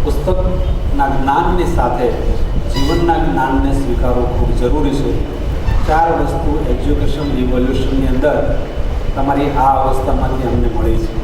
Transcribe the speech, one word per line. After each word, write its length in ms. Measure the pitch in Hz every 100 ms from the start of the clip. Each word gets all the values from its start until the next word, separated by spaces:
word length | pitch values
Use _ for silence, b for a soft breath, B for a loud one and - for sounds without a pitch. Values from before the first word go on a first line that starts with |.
પુસ્તકના 1040 | - - - 554 - - - - - 277 277
જ્ઞાનની 580 | 131 - 139 175 - - -
સાથે 320 | 123 120 120 110 - - - - -
જીવનના 440 | - 960 - - -
જ્ઞાનને 560 | - - - 269 277
સ્વીકારવું 540 | 139 139 120 - 123 123
ખૂબ 240 | - - -
જરૂરી 360 | 123 147 143 139
છે. 160 | 143 143 - - - - - - -
ચાર 220 | 156 - 156
વસ્તુ 320 | - - - - -
એજ્યુકેશન 600 | - - 147 - 143 147 131
રિવોલ્યુશનની 720 | 127 123 127 143 - 139 131
અંદર 280 | 127 147 - 131 - - - - - - -
તમારી 360 | 139 143 143 -
આ 180 | 135 135
અવસ્થામાંથી 640 | - 104 - - - - -
અમને 220 | - - -
મળી 220 | - -
છે. 140 | - -